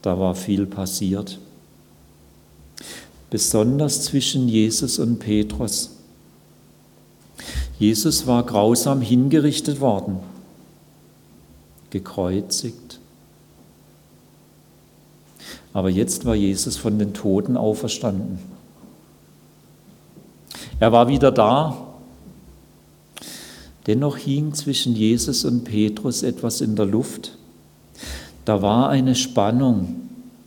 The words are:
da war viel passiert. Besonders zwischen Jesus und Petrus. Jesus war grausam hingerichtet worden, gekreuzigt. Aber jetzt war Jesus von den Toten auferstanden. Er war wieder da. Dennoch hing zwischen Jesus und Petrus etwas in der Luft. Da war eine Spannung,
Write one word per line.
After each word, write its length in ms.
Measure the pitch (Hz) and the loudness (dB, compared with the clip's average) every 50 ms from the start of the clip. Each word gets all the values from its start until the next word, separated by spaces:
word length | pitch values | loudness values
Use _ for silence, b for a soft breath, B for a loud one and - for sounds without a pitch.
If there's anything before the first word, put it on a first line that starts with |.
| - | 0
da 160 | 101 90 90 | -2 0 0
war 160 | 95 92 90 | 0 0 0
viel 320 | 90 - 104 101 95 101 | -2 -2 -2 0 0 0
passiert. 720 | 95 98 98 95 92 - - 107 92 98 101 101 - - - - - - - - _ - - - _ - - - _ - _ - - _ - _ _ - - - - - B B B B B B B B - - - | -2 -4 -8 -6 -6 -4 -4 -2 -2 -2 -2 -4 -10 -14 -18 -18 -20 -20 -20 -20 _ -20 -20 -20 _ -20 -20 -20 _ -20 _ -20 -20 _ -20 _ _ -20 -20 -20 -20 -20 B B B B B B B B -20 -10 -6
Besonders 720 | - 107 - - - 110 110 120 131 143 151 143 147 - - | -4 -2 -2 2 2 4 4 4 2 2 0 0 -2 -4 -4
zwischen 440 | - - 147 127 - - 135 127 | -2 -2 0 0 0 0 0 0
Jesus 520 | 120 110 110 110 110 110 - 143 123 - - | 2 4 4 4 2 2 -2 -2 -2 -2 0
und 180 | 120 113 120 | 0 0 0
Petrus. 800 | - - 107 107 104 104 104 - - 127 113 - - - - - - - - - - - - - - _ _ - - - - - _ _ _ _ - - - - - - - - B B B B B B B B - | -2 0 0 0 0 0 0 -4 -6 -4 -4 -4 -6 -6 -8 -12 -20 -20 -20 -20 -20 -20 -20 -20 -20 _ _ -20 -20 -20 -20 -20 _ _ _ _ -20 -20 -20 -20 -20 -20 -20 -20 B B B B B B B B 2
Jesus 480 | 107 107 110 107 - 160 143 - - | 2 2 2 4 0 0 0 0 2
war 160 | 127 123 120 123 | 2 2 2 2
grausam 580 | 123 113 101 101 110 120 120 - 143 139 135 | 2 2 4 4 4 4 4 2 0 0 0
hingerichtet 760 | 120 104 123 123 131 139 156 156 143 151 143 - - 151 147 135 | 2 2 4 4 4 4 4 4 4 4 0 0 -4 -4 -2 0
worden, 380 | 139 127 104 95 92 104 95 92 - - - - - - - - - - - - - - - - - - _ _ _ _ - - - - - - - - - - - - | 0 0 0 0 -2 -4 -6 -6 -8 -12 -20 -20 -20 -20 -20 -20 -20 -20 -20 -20 -20 -20 -20 -20 -20 -20 _ _ _ _ -20 -20 -20 -20 -20 -20 -20 -20 -20 -20 -20 -8
gekreuzigt. 1080 | - 98 95 - - - 92 90 92 101 - - - - - 117 - - - - - - - _ _ _ - _ _ _ _ _ - - - - _ _ _ - - _ _ _ _ _ _ _ _ _ _ _ _ _ _ _ _ _ _ _ _ _ _ _ _ - _ _ - B B B B B B B | -8 -8 -8 -6 -4 -4 -2 0 -2 -2 -2 -4 -6 -6 -6 -8 -12 -12 -20 -20 -20 -20 -20 _ _ _ -20 _ _ _ _ _ -20 -20 -20 -20 _ _ _ -20 -20 _ _ _ _ _ _ _ _ _ _ _ _ _ _ _ _ _ _ _ _ _ _ _ _ -20 _ _ -20 B B B B B B B
Aber 180 | - 101 92 95 | -6 -2 0 0
jetzt 360 | 90 98 117 - - - - | 2 2 0 0 -2 -4 -2
war 100 | 120 110 | -2 0
Jesus 400 | 104 101 95 98 95 - 131 - | 2 2 0 0 -2 -4 -6 -6
von 240 | - - 113 107 107 | -4 -2 -2 0 0
den 140 | 104 101 98 | -2 -2 -4
Toten 420 | - - 104 95 101 - - 123 | -4 -2 0 0 0 0 0 -2
auferstanden. 840 | - - 110 107 - - 113 - - - 113 95 92 107 - 95 - - - - - - - - - - - - - - _ - _ _ - - - - - _ - _ - - _ _ - - - - - - - - - - - - B B B B B B - | 0 0 -2 -2 -2 -4 -6 -6 -4 -4 -4 -4 -4 -6 -6 -8 -10 -12 -16 -20 -20 -20 -20 -20 -20 -20 -20 -20 -20 -20 _ -20 _ _ -20 -20 -20 -20 -20 _ -20 _ -20 -20 _ _ -20 -20 -20 -20 -20 -20 -20 -20 -20 -20 -20 -20 B B B B B B 4
Er 100 | 107 113 | 4 6
war 160 | 110 120 120 | 8 8 6
wieder 240 | 120 143 131 139 135 | 6 4 6 4 4
da. 460 | - - 107 107 123 139 160 156 123 - - - - - - - - - - - - - - - - - - _ _ - _ _ - _ _ _ - B B B B B B B B B B B B B - | 6 6 4 6 4 4 2 0 -4 -8 -12 -18 -20 -20 -20 -20 -20 -20 -20 -20 -20 -20 -20 -20 -20 -20 -20 _ _ -20 _ _ -20 _ _ _ -20 B B B B B B B B B B B B B -2
Dennoch 300 | - 107 127 143 147 - | 0 0 2 0 0 -2
hing 380 | - - - 135 143 147 156 147 | -4 -4 -2 -2 0 -2 -2 -4
zwischen 400 | - - 147 135 - - 123 117 | -6 -4 -4 -4 -2 0 -2 0
Jesus 500 | 107 110 110 117 120 - 147 131 - - | 2 2 2 2 2 0 -2 -2 -2 0
und 180 | 123 120 123 120 | 0 0 0 -2
Petrus 600 | - 107 107 107 107 107 - - 127 120 - - | -2 0 2 2 2 0 -2 -6 -4 -4 -2 -4
etwas 360 | 120 120 - - 117 - - | -4 -4 -2 -4 -4 -2 -2
in 160 | - 107 107 | -2 -2 0
der 120 | 104 104 | 0 0
Luft. 500 | 98 101 110 131 - - - - - - - - - - - - - _ _ - - B B B B B B B B B B - | 2 2 0 -2 -2 -8 -12 -14 -16 -18 -20 -20 -20 -20 -20 -20 -20 _ _ -20 -20 B B B B B B B B B B 0
Da 200 | - 107 98 98 | 0 2 2 4
war 260 | 101 107 120 135 139 | 4 4 4 4 4
eine 240 | 139 135 127 131 123 | 2 2 2 2 2
Spannung, 960 | 123 - - - 117 101 104 117 127 135 127 117 101 90 90 - - - - - - - - - - - | 0 0 0 0 0 2 2 2 2 4 4 2 2 0 -4 -6 -10 -12 -16 -18 -20 -20 -20 -20 -20 -20